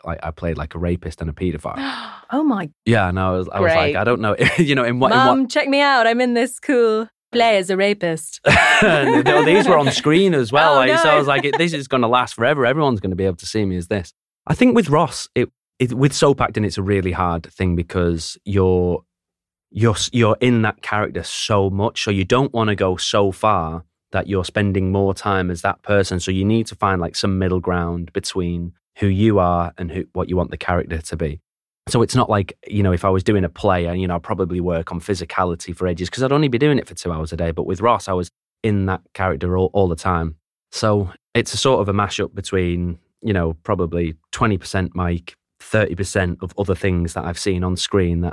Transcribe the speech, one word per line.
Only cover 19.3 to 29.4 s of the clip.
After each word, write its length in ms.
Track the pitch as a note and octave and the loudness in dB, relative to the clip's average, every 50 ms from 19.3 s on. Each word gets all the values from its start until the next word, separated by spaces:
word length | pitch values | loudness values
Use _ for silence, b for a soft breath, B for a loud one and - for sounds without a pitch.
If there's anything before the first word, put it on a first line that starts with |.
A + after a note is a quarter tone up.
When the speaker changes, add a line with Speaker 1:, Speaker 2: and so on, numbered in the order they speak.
| _ _ _ _ _ _ _ _ | _ _ _ _ _ _ _ _
Speaker 1:
you're 240 | - G#2+ A2+ A#2 G#2 | -2 0 2 2 2
s-, 160 | - - - | 0 -4 -2
you're 240 | - A#2+ A#2 G#2+ A2 - | 0 2 2 2 2 2
in 220 | B2 B2+ A#2+ A2+ | 2 2 2 2
that 200 | A2 G#2+ - _ | 2 0 -2 _
character 400 | - - G#2+ G#2 G#2 - - F2+ | -6 -4 -2 -2 -2 -2 -4 -8
so 480 | F2 - - - - - A2 G2+ G2 G2 | -8 -8 -8 -8 -2 0 2 2 2 2
much. 320 | G2 G2 G2+ A#2 - - | 0 0 -2 -2 -2 -4
So 80 | - A2+ | -4 -2
you 140 | G#2 F#2+ F#2+ | 0 0 2
don't 280 | F#2+ A#2+ B2 C#3 - | 2 2 2 2 0
wanna 220 | - A#2 A2 G#2+ G2+ | 0 0 0 0 0
go 220 | F#2+ G2 F#2 F#2 | 0 0 0 0
so 340 | F2+ - - - G#2+ G2+ G2 | -2 -4 0 0 2 2 0
far 520 | F#2 - - G#2+ G#2 F2+ E2 D#2+ E2 E2+ E2 _ _ _ _ _ | 0 0 0 0 2 0 -2 -4 -6 -10 -12 _ _ _ _ _
that 140 | - F#2+ - | -6 -4 -2
you're 180 | - G2 F#2+ F2+ | -2 -2 -2 -2
spending 460 | - - G#2+ G2+ G2+ F#2 F#2+ F#2+ F#2 | -2 -2 0 0 0 0 0 0 0
more 240 | F#2+ G2 G2 G2 F#2+ | 0 0 0 0 -2
time 360 | - - G#2 G2 F#2+ F2+ F2+ | -2 -2 -2 -2 0 -2 -2
as 120 | F2+ E2+ | -4 -4
that 200 | - G2 - - | -4 -4 -4 -4
person. 360 | _ - G#2 G2+ F#2+ - F#2 F2+ | _ 0 2 2 2 0 -2 -4
So 100 | - - | -4 -2
you 120 | F#2+ F#2+ F#2+ | -2 0 2
need 220 | G#2 A2+ A2+ A2 - | 2 2 0 0 -4
to 60 | G#2 | -4
find, 260 | - G#2+ G2 F#2+ F2+ | -2 -2 0 0 0
like, 140 | E2+ E2 - | -2 -4 -4
some 220 | - - G2+ F#2+ F#2 | -4 -2 -2 0 0
middle 220 | F#2 F2+ F2+ F2+ | 0 0 0 -2
ground 520 | F2 F2+ F2+ F2+ E2+ E2+ E2+ F2 E2+ D#2+ | 0 -2 -2 -2 -2 -2 -4 -6 -8 -8
between 600 | - G2 - - - G2 F2+ F2 F2 F2 F2 F2 - _ _ _ _ - | -8 -8 -8 -4 -4 -4 -4 -4 -4 -6 -8 -10 -12 _ _ _ _ -2
who 80 | G#2+ | 0
you 320 | G2 F#2+ F#2+ G#2+ A2+ G#2 | 0 2 4 4 4 4
are 340 | G2 | 4